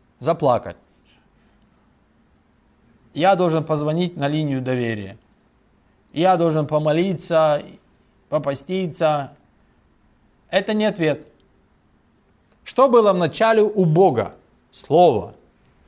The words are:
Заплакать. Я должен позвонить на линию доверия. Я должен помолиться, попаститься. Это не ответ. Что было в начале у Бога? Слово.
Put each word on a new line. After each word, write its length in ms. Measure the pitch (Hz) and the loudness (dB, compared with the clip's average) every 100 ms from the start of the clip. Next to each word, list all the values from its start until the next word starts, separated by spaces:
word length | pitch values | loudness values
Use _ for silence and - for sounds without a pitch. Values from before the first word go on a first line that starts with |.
| _ - | _ -10
Заплакать. 580 | 127 165 143 117 101 87 _ _ _ _ _ _ _ _ _ _ _ _ _ _ _ _ _ _ _ _ _ _ _ | -4 -2 0 0 -4 -18 _ _ _ _ _ _ _ _ _ _ _ _ _ _ _ _ _ _ _ _ _ _ _
Я 220 | 139 180 185 | -2 2 2
должен 280 | 180 160 | 2 0
позвонить 540 | 156 151 151 160 180 175 | -2 -4 -2 -2 -4 -4
на 100 | 143 | -4
линию 340 | 151 151 131 | -2 -2 -4
доверия. 560 | 127 127 117 110 95 101 _ _ _ _ _ _ _ _ _ | -4 -4 -4 -6 -10 -18 _ _ _ _ _ _ _ _ _
Я 240 | 143 185 180 | -2 2 2
должен 300 | 170 156 139 | 2 0 -2
помолиться, 960 | 151 151 156 190 165 - 165 156 147 - - _ _ _ _ - | -2 0 0 -2 -4 -2 0 2 0 -6 -20 _ _ _ _ -6
попаститься. 1000 | 151 143 135 - 185 180 135 156 147 135 - _ _ _ _ _ _ _ _ _ _ _ | -6 -4 -6 -4 -4 -4 -2 -2 -2 -6 -14 _ _ _ _ _ _ _ _ _ _ _
Это 240 | 185 196 | -4 -2
не 120 | 214 214 | 0 0
ответ. 420 | 208 156 139 - _ _ _ _ _ _ _ _ _ _ _ _ _ | 0 -2 -2 -8 _ _ _ _ _ _ _ _ _ _ _ _ _
Что 240 | - - 269 | -6 2 4
было 260 | 233 208 | 6 4
в 40 | 180 | 2
начале 460 | 165 - 220 226 | 0 0 2 2
у 220 | 214 214 170 | 2 2 2
Бога? 500 | 156 190 117 98 - _ _ _ | 4 4 2 -4 -8 _ _ _
Слово. 640 | - - 156 175 110 82 - _ _ _ _ | -16 0 4 4 4 -4 -16 _ _ _ _